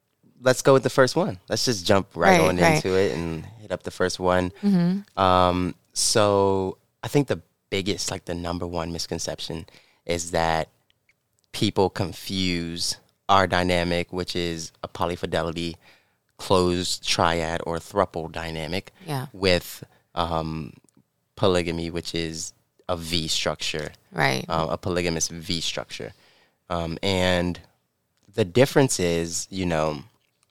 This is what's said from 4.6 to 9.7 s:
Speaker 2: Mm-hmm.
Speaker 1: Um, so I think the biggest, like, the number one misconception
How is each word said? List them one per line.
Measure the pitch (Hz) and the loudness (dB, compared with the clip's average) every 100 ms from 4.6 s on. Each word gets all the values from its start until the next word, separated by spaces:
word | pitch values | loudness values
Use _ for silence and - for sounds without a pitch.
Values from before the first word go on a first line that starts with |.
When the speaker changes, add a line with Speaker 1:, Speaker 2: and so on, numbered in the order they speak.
Speaker 2:
Mm-hmm. | 202 185 175 196 202 - | 2 2 2 0 -4 0
Speaker 1:
Um, | 98 - - - 90 - _ | 4 6 4 2 -2 -6 _
so | - - 113 104 101 98 98 95 - _ _ | -4 0 2 4 4 2 2 -2 -6 _ _
I | 120 | -2
think | 147 139 | 0 0
the | 92 - _ - | -4 -8 _ -6
biggest, | 98 95 87 - | -4 -2 -4 -6
like, | 98 | -8
the | - | -8
number | 85 87 87 87 | -8 -6 -6 -6
one | 85 85 | -6 -6
misconception | 82 - 85 80 76 - 82 - | -6 -6 -6 -6 -8 -8 -10 -12